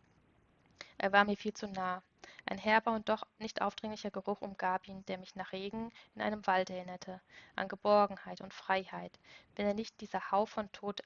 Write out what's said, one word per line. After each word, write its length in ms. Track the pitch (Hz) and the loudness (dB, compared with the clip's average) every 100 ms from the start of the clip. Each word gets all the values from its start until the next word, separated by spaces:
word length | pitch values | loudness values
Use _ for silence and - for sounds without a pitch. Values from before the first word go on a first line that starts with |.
| _ _ _ _ _ _ _ - - - | _ _ _ _ _ _ _ -18 -14 -4
Er 140 | 196 | 4
war 120 | 202 | 6
mir 120 | 208 202 | 6 2
viel 180 | 214 | -2
zu 120 | - 208 | -6 -6
nah. 340 | 190 185 185 - _ - - - | -4 -4 -4 -8 _ -20 -10 -4
Ein 120 | 196 | 0
herber 340 | 208 220 233 | 4 6 6
und 160 | 220 214 | 2 2
doch 140 | 220 - - | 0 -2 -10
nicht 240 | 220 - | -8 -2
aufdringlicher 480 | 202 - 214 214 208 | -2 -2 -6 -6 -6
Geruch 300 | 196 196 202 | -4 -4 -4
umgab 460 | 202 196 185 185 - | -4 -2 0 0 -4
ihn, 160 | 190 190 | -12 -8
der 120 | 185 | -8
mich 160 | 185 190 | -8 -10
nach 160 | 185 | -8
Regen 400 | 190 196 226 226 - - | -6 -6 -6 -8 -10 -16
in 80 | 214 | -6
einem 240 | 214 208 202 | -4 -2 2
Wald 240 | 185 185 | 2 2
erinnerte, 500 | 185 180 180 - 185 - - - - | -4 -8 -10 -10 -14 -16 -20 -10 -6
an 120 | 196 | -4
Geborgenheit 720 | 196 208 208 202 190 - 180 | 0 6 8 6 2 -12 -12
und 120 | 190 | -12
Freiheit, 640 | - - 190 190 175 180 - - - - - | -8 0 0 0 -8 -10 -14 -20 -20 -12 -2
wenn 100 | 202 | 0
er 80 | |
nicht 260 | 208 226 - | 0 -4 -8
dieser 300 | 208 185 - | -6 -4 2
Hauch 180 | 196 220 | 2 2
von 220 | - 208 | -2 -8
Tod 300 | - 202 202 | -8 -8 -4